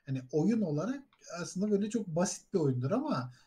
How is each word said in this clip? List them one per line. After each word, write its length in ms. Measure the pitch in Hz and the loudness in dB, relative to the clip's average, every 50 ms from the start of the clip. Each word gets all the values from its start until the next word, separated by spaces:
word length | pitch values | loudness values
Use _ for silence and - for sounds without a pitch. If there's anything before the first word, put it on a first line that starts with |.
| _ | _
hani 160 | - 135 131 127 - | -6 -6 -6 -4 -2
oyun 300 | - 151 160 196 240 220 | 0 2 4 4 4 4
olarak 420 | 208 160 147 147 170 226 277 277 - - _ _ - - 165 175 | 2 2 0 0 0 -2 -4 -6 -8 -16 _ _ -16 -12 -10 -8
aslında 300 | 170 165 - 180 202 214 | -8 -6 -4 -2 0 2
böyle 180 | 208 196 208 214 | 2 2 2 0
çok 180 | - 233 208 180 | -2 -2 -2 -2
basit 460 | 151 165 190 208 - - - _ - | 0 0 0 0 -2 -6 -6 _ 0
bir 60 | 180 | 2
oyundur 320 | 156 139 127 123 123 139 | 2 2 2 0 0 0
ama 420 | 190 254 302 302 220 135 123 127 - - _ | 0 0 0 0 -2 -2 -4 -6 -10 -16 _